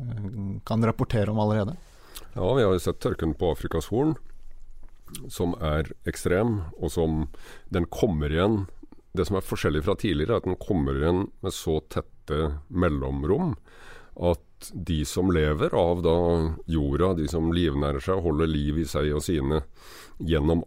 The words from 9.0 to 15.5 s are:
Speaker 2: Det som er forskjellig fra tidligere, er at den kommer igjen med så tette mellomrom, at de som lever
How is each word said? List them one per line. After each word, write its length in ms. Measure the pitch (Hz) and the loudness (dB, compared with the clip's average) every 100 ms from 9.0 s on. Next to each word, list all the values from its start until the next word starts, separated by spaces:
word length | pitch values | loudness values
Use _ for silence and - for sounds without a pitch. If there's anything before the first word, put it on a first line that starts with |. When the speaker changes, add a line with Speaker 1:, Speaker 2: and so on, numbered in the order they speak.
| - | -10
Speaker 2:
Det 140 | 92 85 | -4 0
som 80 | 95 | 0
er 80 | |
forskjellig 380 | - - 87 76 | -2 -2 0 2
fra 100 | 85 95 | 0 0
tidligere, 380 | 113 73 78 107 | 0 0 2 0
er 20 | |
at 80 | 92 | 0
den 80 | 92 | -4
kommer 400 | - 92 67 67 | 0 0 0 0
igjen 300 | 78 92 98 - | 2 2 0 -6
med 80 | 98 | -8
så 300 | - - 78 - | -6 0 -2 -2
tette 600 | - - - - 76 80 73 - | -6 -6 -10 -4 0 0 -2 -6
mellomrom, 800 | 87 90 71 65 69 71 113 180 117 - - - - - - | 0 2 2 -2 -2 0 2 0 -4 -10 -20 -18 -18 -18 -2
at 540 | 87 85 - - - | 0 0 -4 -20 -12
de 300 | - 87 80 | -8 -2 0
som 240 | 73 - 92 | 0 0 2
lever 400 | 82 76 | 4 4